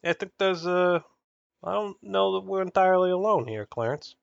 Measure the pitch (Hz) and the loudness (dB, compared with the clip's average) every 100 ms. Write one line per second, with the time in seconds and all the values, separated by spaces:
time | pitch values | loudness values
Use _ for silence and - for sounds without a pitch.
0 | 170 170 190 _ 190 180 170 180 180 175 | -2 -4 -4 _ 0 0 0 2 2 2
1 | - _ _ _ _ _ - 196 208 190 | -2 _ _ _ _ _ -6 -4 -6 -10
2 | 208 196 196 190 190 190 185 190 185 185 | -4 0 0 0 -4 -4 -2 2 4 4
3 | 185 180 208 202 113 110 104 - 113 147 | 2 0 0 0 -2 -8 -10 -6 -4 -4
4 | - - | -8 -20